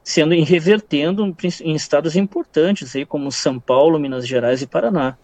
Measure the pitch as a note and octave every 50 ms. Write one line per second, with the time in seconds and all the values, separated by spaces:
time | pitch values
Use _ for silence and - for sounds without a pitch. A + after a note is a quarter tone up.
0 | _ - - F3 D3+ D#3 F3 E3+ D#3 - F3+ E3+ D#3 F#3 G#3+ G#3+ - _ - C#3+
1 | D3 E3 G3 G3+ G#3+ G3 E3 - - F3+ F3 - D#3 E3 D#3 D3 - - - C#3+
2 | D3+ E3 D3+ F#3 G3+ F#3+ - E4+ E4 _ _ D#3 D#3+ F#3 G#3 - C#3+ B2+ - C3+
3 | D3 _ - D3 C#3 C#3 C3 - - D3+ C3 B2 - - B2+ C3 C#3+ E3 D#3+ D3+
4 | D3 C3+ C3 B2+ A#2+ B2 C3 B2 A#2 A#2+ C3 C3 C3+ B2 - E3+ - A#3 G3+ D#3+
5 | C3+ C3 C3 _